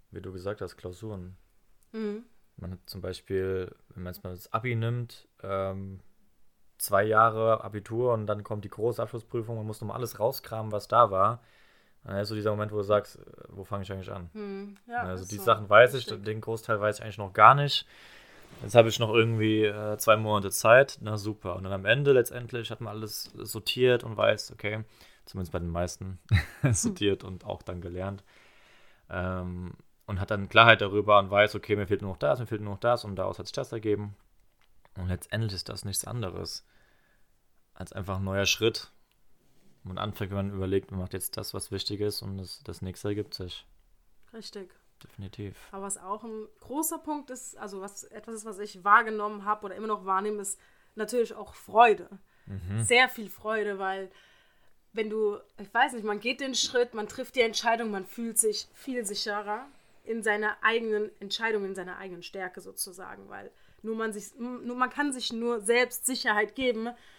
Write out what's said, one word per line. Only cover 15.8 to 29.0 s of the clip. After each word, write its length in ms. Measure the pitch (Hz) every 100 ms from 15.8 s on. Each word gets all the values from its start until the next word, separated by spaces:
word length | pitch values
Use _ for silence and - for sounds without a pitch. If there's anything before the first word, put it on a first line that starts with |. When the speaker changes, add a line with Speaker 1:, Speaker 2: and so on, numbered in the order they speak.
| 123 131
Speaker 1:
ich, 120 | 117
Speaker 2:
Richtig. 160 | 107
Speaker 1:
den 160 | 101 110
Großteil 400 | 110 113 - 110
weiß 180 | 104 107
ich 40 |
eigentlich 140 | 110 101
noch 160 | 101
gar 200 | 98 107
nicht. 320 | 139 143 - - - - - - - - -
Jetzt 120 | 113 120
habe 120 | 113
ich 100 | 110
noch 160 | 113
irgendwie, 520 | 113 113 113 110 107 107
äh, 320 | 104 107 107
zwei 180 | - 110
Monate 340 | 110 104 98
Zeit, 480 | - 113 120 135 -
na 160 | 107 107
super. 400 | 101 107 98 90
Und 80 | 95
dann 80 |
am 120 | 98 98
Ende 280 | 123 143
letztendlich 580 | 131 120 123 120 120 110
hat 80 | 113
man 160 | 110 107
alles 280 | 110 - - -
sortiert 720 | 107 113 - - 127 123 117
und 100 | 107
weiß, 380 | 104 107 -
okay, 320 | 117 104 107 113 - - - -
zumindest 260 | 98 87
bei 80 | 90
den 100 | 85
meisten, 480 | 85 87 - 92 92 -
<laughs> 420 | 95 - - 143
sortiert 540 | 113 233 190 104 95 95
und 180 | 92
auch 180 | - 95
dann 200 | - 90
gelernt. 420 | 87 87 95 98 - - - - - - - _